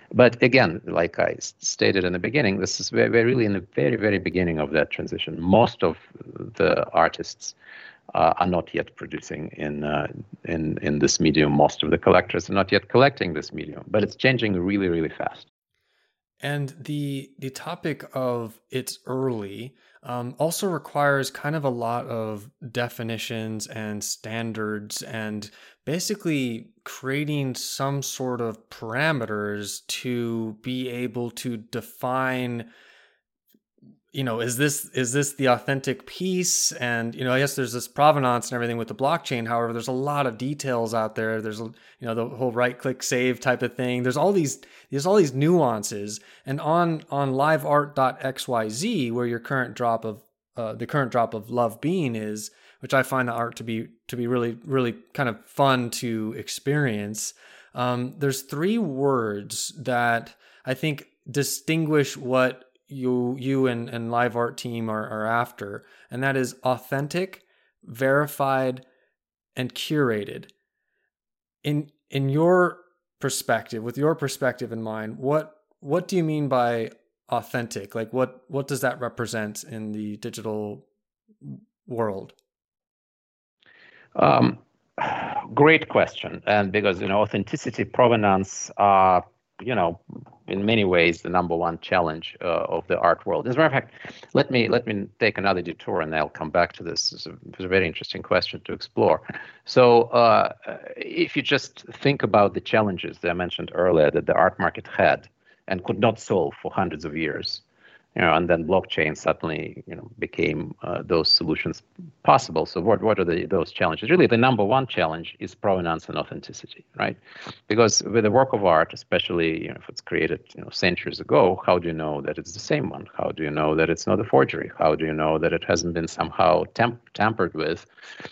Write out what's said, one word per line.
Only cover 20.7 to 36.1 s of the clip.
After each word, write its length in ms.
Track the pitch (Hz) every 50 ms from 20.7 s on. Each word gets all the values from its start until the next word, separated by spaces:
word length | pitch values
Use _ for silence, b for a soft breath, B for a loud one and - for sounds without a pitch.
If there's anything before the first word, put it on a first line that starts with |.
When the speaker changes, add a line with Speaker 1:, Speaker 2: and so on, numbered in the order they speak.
| 175 147 147 - - 147 147 143 139 139 135 127
Speaker 2:
kind 240 | - - - 147 151
of 100 | 160 143
a 40 | 139
lot 380 | 123 120 117 113 117 120 123
of 440 | 127 120 113 110 110 107 104 104 127 - _ - 123 113
definitions 920 | 127 120 117 - - 117 113 113 107 - - 117 113 110 110 110 107 104
and 360 | - - 113 107 107 107 104 101
standards 1000 | - - - - 110 113 113 117 113 110 110 107 107 107 104 104 104 - - -
and 480 | - 131 113 110 107 107 107 104 b b b b b b b _
basically 880 | - 147 175 180 - 214 202 - 175 156 143 131 123 117 110 - - _ _ -
creating 720 | - - - - 131 135 143 151 147 151 147 139 131 123
some 460 | - - - - - 135 139 139 143 135
sort 380 | - - - 131 127 123 117
of 300 | 120 113 107 - _ _
parameters 1160 | - - - 113 110 127 147 160 160 135 117 107 110 104 104 104 104 104 104 98 - - - -
to 680 | - - - 127 123 120 120 117 117 113 113 110 107 107 -
be 260 | 131 127 127 127 127
able 420 | 120 120 123 123 107 123 120 120 117
to 260 | - - 131 120 113
define, 1120 | 110 - - 117 107 - - - - 127 127 131 131 131 127 127 127 123 120 117 117 b b b b b b b b b b b b _ _ _ _ _ _ _ _ _ _ _ _ 131 - _ _ _ -
you 120 | 139 135
know, 160 | 127 113 113
is 160 | 117 123 120
this, 300 | 120 143 147 147 - -
is 260 | - - 131 131 117 120
this 220 | 143 143 143 -
the 120 | - 139
authentic 600 | 127 123 117 - - 139 135 - - 127 - -
piece? 640 | -